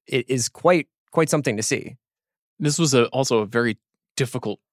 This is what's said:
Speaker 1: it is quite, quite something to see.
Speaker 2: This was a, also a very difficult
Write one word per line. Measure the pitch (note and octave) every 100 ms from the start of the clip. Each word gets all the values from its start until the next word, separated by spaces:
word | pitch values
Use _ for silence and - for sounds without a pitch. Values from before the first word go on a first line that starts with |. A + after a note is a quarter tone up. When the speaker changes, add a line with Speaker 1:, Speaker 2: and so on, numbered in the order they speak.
| -
Speaker 1:
it | C3 -
is | C3 A2+
quite, | - E3+ F3 - _ _
quite | - D#3+
something | D#3 C#3 G#2+
to |
see. | - B2 - C3 _ _ _ _ _ -
Speaker 2:
This | D3 D3
was | D#3
a, | B2+ A2+
also | C3 C3 A#2
a | G#2
very | A#2 A#2+ G#2+ _ _ _ -
difficult | C3 B2+ G#2+ - _